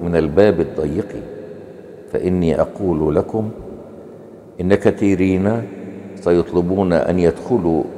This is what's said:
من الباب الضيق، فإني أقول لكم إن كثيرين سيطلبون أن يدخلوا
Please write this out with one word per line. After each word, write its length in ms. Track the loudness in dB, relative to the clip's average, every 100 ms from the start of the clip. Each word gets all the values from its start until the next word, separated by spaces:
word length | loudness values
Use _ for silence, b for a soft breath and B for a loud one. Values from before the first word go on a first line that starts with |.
من 120 | 0 0
الباب 440 | 2 4 4 4
الضيق، 560 | -2 -2 -4 -4 -6 -10 -14 -14 -16 -16 -18 -18 -20 -20 -8
فإني 480 | -4 0 2 2 2
أقول 540 | 0 0 -2 0 2 2
لكم 340 | 0 -4 -6 -8 -16 -16 -18 -20 -20 -20 -20 -20 -20 -6
إن 140 | 2 4
كثيرين 880 | 4 2 2 2 2 2 2 0 -4 -12 -14 -14 -16 -4
سيطلبون 800 | 2 2 2 0 0 0 2
أن 260 | 2 2 2
يدخلوا 640 | 2 0 -2 0 2 0 -2